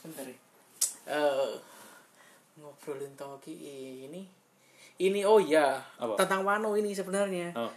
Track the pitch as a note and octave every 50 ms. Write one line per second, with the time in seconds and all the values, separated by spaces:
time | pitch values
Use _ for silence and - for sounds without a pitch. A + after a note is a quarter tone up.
0 | - D#3+ D3+ C#3+ C3 B2+ A#2 - _ _ _ _ _ _ - - - - - -
1 | - - C#3 D3+ D3 C#3+ C#3 C3+ C3+ A2 - - - - - - - - - -
2 | - _ _ - - - - _ _ _ _ D#3 D3 D3 C#3+ - - D#3 C#3 C3+
3 | C#3 C#3 C3+ C#3 C#3 C#3 C#3 C3+ - D#3 D#3 - D#3 C#3+ C#3 C3+ C3 C3 C3 C3
4 | C3+ C#3 E3 F#3 G3 - - _ _ _ _ _ _ _ _ - - - _ -
5 | F3+ F#3+ G3 G3+ F#3+ G3+ A3 G#3 F3+ C#3 D3+ D#3 D3 C3+ C3 B2+ - - - -
6 | B2 A2+ G#2 F#3+ F#3+ F3+ F#3+ F#3+ G3 G3 G3+ G#3+ A3 G#3+ G#3 G#3+ G#3 G#3 G3 G3
7 | F#3 F#3 F#3+ G3+ G3+ G3 F#3+ F3 F3 F3 E3+ A#2 A#2 A2 -